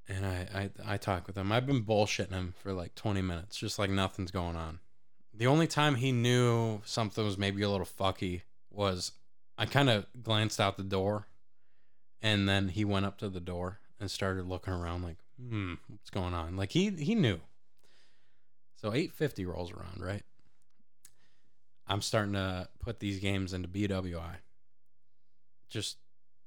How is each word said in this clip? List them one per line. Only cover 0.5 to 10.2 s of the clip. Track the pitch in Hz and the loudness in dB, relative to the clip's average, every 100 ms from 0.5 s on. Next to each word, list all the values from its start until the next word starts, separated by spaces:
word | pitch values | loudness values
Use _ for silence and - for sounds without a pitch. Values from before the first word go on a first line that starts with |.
| 98 98 - 101 | -2 -2 -4 -2
I, | |
I | 104 | 0
talk | - 90 92 | 2 0 0
with | 98 | -2
him. | 95 | 2
I've | 117 131 | 4 4
been | 135 | 2
bullshitting | 104 104 104 - 95 | 4 6 6 2 0
him | 95 90 - | -2 -2 -4
for, | 98 | -4
like, | 92 87 - | -2 -4 -2
twenty | 110 98 | 0 2
minutes, | 92 85 95 - | 2 -2 -4 -6
just | 104 - | -4 0
like | 98 | 2
nothing's | 98 95 - 90 | 4 2 0 -4
going | 95 87 82 | -2 -2 -2
on. | 80 80 - - - - - | -4 -8 -12 -14 -14 -14 -10
The | 104 123 | 2 6
only | 156 160 | 6 6
time | 147 147 120 | 6 6 6
he | 131 | 4
knew | 120 120 123 123 117 113 107 - | 4 6 8 8 6 4 0 -2
something | - 104 113 107 | 0 0 2 2
was | 98 | 2
maybe | 101 98 | 2 4
a | 101 | 4
little | 98 87 | 2 0
fucky | - 95 - 95 87 - - - | 2 2 2 0 -2 -6 -14 -8
was | 98 98 92 - - - - - - | 2 2 2 -2 -8 -14 -14 -8 -2
I | 107 | 4
kinda | 139 135 107 - 127 | 6 8 6 4 -6